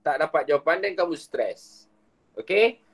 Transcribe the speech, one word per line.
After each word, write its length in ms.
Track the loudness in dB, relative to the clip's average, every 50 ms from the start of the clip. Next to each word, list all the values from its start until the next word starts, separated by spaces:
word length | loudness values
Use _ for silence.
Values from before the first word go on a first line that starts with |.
tak 240 | _ -2 0 0 -2
dapat 240 | 0 0 -2 2 2
jawapan 320 | 0 2 2 0 0 0
dan 160 | -2 -4 -2
kamu 240 | -2 -2 -2 -2 -8
stress. 640 | -8 -8 -4 -4 -4 -4 -6 -10 -18 -20 -20 -20 _ _ _ _ _ _ _ _ _ _
Okey? 480 | _ -14 -6 0 2 4 4 2 2 -4 _ _